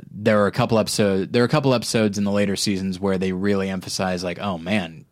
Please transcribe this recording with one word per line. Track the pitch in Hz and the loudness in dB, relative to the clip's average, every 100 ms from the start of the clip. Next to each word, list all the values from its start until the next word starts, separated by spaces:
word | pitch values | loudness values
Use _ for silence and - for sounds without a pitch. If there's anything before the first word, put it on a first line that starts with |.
| - | -14
there | 98 110 107 | -2 2 4
are | 98 | 4
a | |
couple | - 113 113 | 2 2 2
episodes, | 101 - 104 95 85 | 2 2 2 2 0
there | 120 | 2
are | 123 | 2
a | |
couple | 156 139 | 2 2
episodes | 120 107 117 107 101 | 2 0 0 2 0
in | |
the | 101 | 0
later | 101 101 95 | 0 0 0
seasons | 110 95 95 90 | -2 -2 -4 -2
where | 98 92 | -2 0
they | 95 | -2
really | 92 101 98 95 | 0 0 0 -2
emphasize, | 95 - - 92 90 | -4 -6 -4 -2 -2
like, | 90 87 | -4 -6
"Oh | 101 85 | -6 -6
man | 85 104 82 80 - | -2 -2 -4 -10 -20